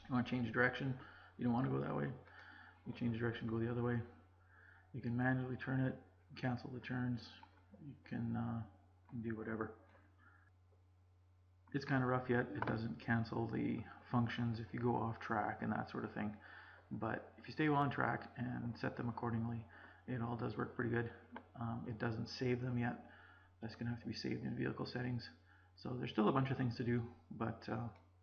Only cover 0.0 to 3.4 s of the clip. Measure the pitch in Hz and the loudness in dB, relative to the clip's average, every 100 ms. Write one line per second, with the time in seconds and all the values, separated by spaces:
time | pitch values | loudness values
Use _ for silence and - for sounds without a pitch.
0 | - 123 117 127 113 123 127 - 139 131 | -2 0 2 0 0 4 4 4 -2 -4
1 | - - - - 123 120 135 135 - - | -8 -18 -16 -2 2 2 2 0 0 0
2 | 143 - - - - - - - - - | -2 -4 -12 -18 -18 -18 -20 -16 -10 -2
3 | 120 113 120 113 | 0 2 0 0